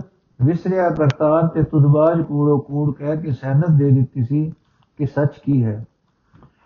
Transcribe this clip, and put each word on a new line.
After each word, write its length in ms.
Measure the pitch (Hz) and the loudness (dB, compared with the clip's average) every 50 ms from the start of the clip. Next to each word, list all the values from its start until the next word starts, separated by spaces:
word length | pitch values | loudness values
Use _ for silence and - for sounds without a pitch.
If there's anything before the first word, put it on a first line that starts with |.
| 202 - _ _ _ _ _ - 123 | -10 -12 _ _ _ _ _ -2 0
ਵਿਸਰਿਆ 460 | 143 175 170 - 180 190 185 180 170 | 0 0 0 -2 -2 -2 0 0 0
ਕਰਤਾਰ 580 | 156 151 151 139 - - 156 151 156 165 165 165 | 0 0 0 0 0 0 0 2 2 2 0 0
ਤੇ 140 | - 165 | 0 -2
ਤੁਦਬਾਜ 600 | 151 - - 156 139 147 147 151 156 165 170 170 | -2 0 2 2 4 4 4 4 4 2 2 0
ਕੂੜੋ 360 | 156 - 147 147 147 147 147 135 | -2 -2 -2 0 0 2 0 0
ਕੂੜ 360 | - - 143 147 151 147 135 | -2 -4 -6 -4 -2 -4 -4
ਕਹਿ 220 | - 143 147 156 | -4 -6 -6 -6
ਕੇ 160 | 156 165 156 | -6 -4 -6
ਸੈਨਤ 380 | 127 - - 135 135 143 165 170 | -8 -6 -4 0 0 0 2 2
ਦੇ 200 | 156 139 143 143 | 2 2 4 4
ਦਿੱਤੀ 340 | 131 135 131 - _ 139 120 | 4 2 2 -2 _ -6 -4
ਸੀ 280 | 117 139 151 156 160 - _ _ _ _ _ _ _ _ - | -2 -2 -2 -2 -4 -8 _ _ _ _ _ _ _ _ -6
ਕਿ 80 | 147 | -6
ਸੱਚ 320 | 131 - 143 151 143 - - _ | -4 -2 -2 -2 -2 -4 -6 _
ਕੀ 200 | - 143 131 117 | -2 0 0 0
ਹੈ। 200 | 110 107 110 113 - _ _ _ _ _ _ _ _ _ - - _ _ _ _ | -2 -4 -8 -12 -16 _ _ _ _ _ _ _ _ _ -20 -20 _ _ _ _